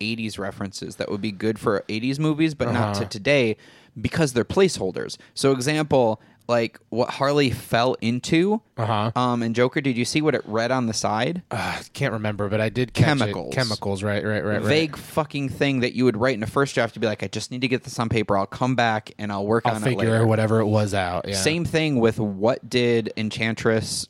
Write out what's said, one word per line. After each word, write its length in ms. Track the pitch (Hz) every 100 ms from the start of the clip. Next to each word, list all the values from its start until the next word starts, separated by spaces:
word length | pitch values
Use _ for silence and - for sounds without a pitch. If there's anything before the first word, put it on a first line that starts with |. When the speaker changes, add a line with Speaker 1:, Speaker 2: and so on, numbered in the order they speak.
Speaker 1:
eighties 360 | 104 113 110 101
references 600 | 98 95 101 - 90 -
that 120 | -
would 120 | 101
be 100 | 107
good 260 | 95 110 110
for 280 | - 101 -
eighties 320 | 107 123 139
movies, 340 | 156 151 160
but 180 | 147 117
not 220 | 120 110 101
to 60 |
Speaker 2:
Uh-huh. 80 | 104
Speaker 1:
today 460 | 113 98 143 117 107 - - _ -
because 340 | 107 - 156
they're 100 | 120
placeholders." 720 | 104 - 190 - 95 - - - -
So 200 | - 139
example, 680 | 135 123 151 156 139 117 110 - _ -
like, 300 | 120 113 - _
what 220 | 113 120
Harley 380 | - 139 147 143
fell 460 | - - 117 123 -
into, 600 | 110 123 - 165 185 220 - -
Speaker 2:
Uh-huh. 360 | 110 107 110 117
Speaker 1:
um, 260 | 123 120
in 120 | 117
Joker, 260 | 113 123 160
did 160 | 139 117
you 80 |
see 180 | 120 156
what 140 | 151 127
it 60 | -
read 240 | 107 117
on 180 | 131 117
the 60 |
side? 500 | 107 104 107 131 175 -
Speaker 2:
Uh, 280 | 113 90 85 -
can't 180 | - 135
remember, 380 | 110 107 104 104
but 100 | 107
I 80 | 110
did 260 | 104 127
catch 220 | - - 143
it. 40 |
Speaker 1:
Chemicals. 360 | 107 98 65 95
Speaker 2:
Chemicals, 480 | 120 107 104 98
right, 220 | 104 104 104
right, 180 | 107
right, 120 | 85 104
right. 60 |
Speaker 1:
Vague 360 | 104 147 160 143
fucking 500 | - - 151 147 139
thing 320 | - 143 135
that 140 | 120
you 100 | -
would 140 | 127 104
write 180 | 120 113
in 80 |
a 40 | 110
first 280 | - 139 -
draft 180 | 117 -
to 40 |
be 80 | 110
like, 160 | 104
"I 40 | 101
just 240 | 110 -
need 100 | 127
to 80 | 127
get 160 | 123 -
this 120 | -
on 100 | 117
paper. 280 | 113 107 101
I'll 80 | 98
come 280 | - 127 127
back 360 | 117 110 - -
and 140 | 104
I'll 140 | 101 101
work 180 | 117 123
Speaker 2:
I'll 100 | 110
Speaker 1:
on 60 |
it 40 | 120
Speaker 2:
figure 260 | 120 117
Speaker 1:
later." 160 | 113 113
Speaker 2:
whatever 320 | 110 110 110
it 60 | 107
was 280 | 107 104
out. 320 | 101 90 90 -
Yeah. 100 | 98
Speaker 1:
Same 280 | 120 165
thing 380 | 160 160 156 135
with 180 | 113 110
what 500 | 107 95 107 131 117
did 440 | 123 120 117 107 -
Enchantress 960 | 107 113 113 110 - 110 104 -